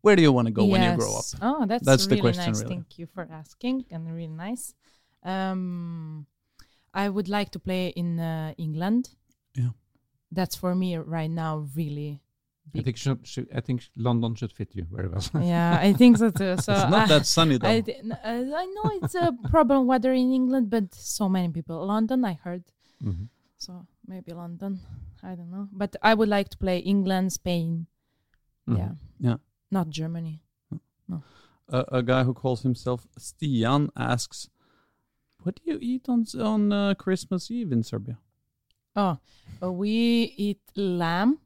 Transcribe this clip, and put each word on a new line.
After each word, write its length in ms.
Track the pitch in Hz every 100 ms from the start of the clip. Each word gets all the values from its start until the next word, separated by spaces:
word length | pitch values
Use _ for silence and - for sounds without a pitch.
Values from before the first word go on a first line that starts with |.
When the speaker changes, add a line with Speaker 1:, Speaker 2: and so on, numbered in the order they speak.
Speaker 1:
where 120 | 208 196
do 60 |
you 100 | 151
wanna 200 | 127 117
go 120 | 104
when 160 | 196 190
you 140 | 180 175
grow 160 | - 55
Speaker 2:
Yes. 180 | -
Speaker 1:
up? 60 | -
Speaker 2:
Oh, 240 | 220 302 208
that's 180 | 240
Speaker 1:
That's 200 | 139 131 196
the 40 |
Speaker 2:
really 100 | 208
Speaker 1:
question, 260 | - - -
Speaker 2:
nice. 100 | 107
Speaker 1:
really. 120 | 113
Speaker 2:
Thank 240 | 180 165 -
you 80 | 165
for 200 | - 160
asking, 540 | 160 156 _ 247 262 247
and 160 | 165 165
really 140 | 165 165 160 190
nice. 260 | 247 - _ _ _ _ _
Um, 1000 | 180 190 190 190 180 175 170 165 156 156 147 _ _ _ _ _ _
I 140 | 190 202
would 200 | 196 180
like 220 | 208 202
to 80 | 175
play 300 | - 185 180
in, 300 | - 175 165
uh, 340 | 165 160 156 -
England. 540 | 156 156 185 233 254 _ _ _ _
Speaker 1:
Yeah. 160 | 135 123 - _ _ _ _ _
Speaker 2:
That's 240 | 170 180 -
for 180 | 180
me 220 | 180 185 165
right 340 | 156 160 160
now 360 | 165 160 156 147
really 460 | 143 151 147 147 143 _ _ _ _ -
Speaker 3:
I 40 |
Speaker 2:
big. 120 | -
Speaker 3:
think 120 | 123 113
should, 300 | 135 131 -
should, 220 | - 123
I 60 | 127
think 220 | - 123 - -
London 380 | 117 117 117 113
should 160 | 113
fit 220 | - 101 87
you 100 | 82 98
very 120 | 92
well. 160 | 90 -
<laughs> 180 | 156 175
Speaker 2:
Yeah, 220 | 170 170 170 190
I 40 |
think 260 | 160 247 214
so 120 | 226
too. 260 | 170 196 180
So 140 | -
Speaker 1:
It's 180 | 196 185 202
not 80 |
Speaker 2:
I, 20 | 214 151
Speaker 1:
that 80 | -
sunny, 320 | - 160 131
though. 100 | 185
Speaker 2:
I 120 | 226
d-, 160 | - -
n-, 140 | 220
uh, 440 | - 220 233 262 302
I 20 | 370
know 140 | 403 440 403
it's 120 | - 359
a 160 | 339 247
<laughs> 80 | 208
problem 360 | 320 269 277 247
weather 260 | 262 254
in 200 | 262 254
England, 380 | 262 254 262 214
but 240 | 226 190
so 340 | - - - 196
many 200 | 190 175
people. 320 | 160 156 165 190
London, 380 | 214 220 262
I 100 | 226
heard. 280 | 160 175 175 - _ _ _
Speaker 3:
Mm-hmm. 220 | 107 87 110 _ _ _
Speaker 2:
So 280 | - 180 180 _ -
maybe 240 | 185 175
London. 480 | 170 170 170 196 185 - - - -
I 140 | 185 180
don't 140 | 170
know. 180 | 185 202
But 220 | 190 202 -
I 120 | 214
would 140 | 220 220
like 200 | 202 202
to 80 | -
play 200 | 190 180
England, 540 | - 202 190 190 185
Spain. 540 | - 185 175 165 165 165 _ _ _ _ _ _ _ -
Speaker 3:
Mm-hmm. 100 | 110
Speaker 2:
Yeah. 120 | 98 - - -
Speaker 1:
Yeah. 160 | 123 113 _ _ _
Speaker 2:
Not 180 | 190 160
Germany. 540 | 151 160 170 165 156 _ _ _ - _ _ -
No. 140 | 170 - _ _ _ _
Speaker 1:
A, 160 | 127 131 127
a 40 |
guy 220 | 120 127
who 100 | 127
calls 280 | 123 131 120
himself 440 | 131 120 127 123 - -
Stian 720 | - - 151 120 113 143 147 -
asks, 540 | 120 120 - - - _ _ _ _ _ _ _ _ _
"What 120 | 175 -
do 60 | 330
you 80 | 311
eat 280 | 240 254 254
on 140 | 240
s-, 120 | 220
on, 380 | 247 220 214 208
uh, 220 | 202 202
Christmas 560 | 190 - 185 - 185 -
Eve 220 | 233 202
in 100 | 117
Serbia?" 360 | 113 110 110 117 _ _ _ _ _ _ _ 208
Speaker 2:
Oh, 220 | 196 151 _ _ - -
uh, 100 | 180
we 640 | 180 208 220 233 233 233 -
eat 240 | 202 196 _ -
lamb. 640 | 196 175 165 170 220 311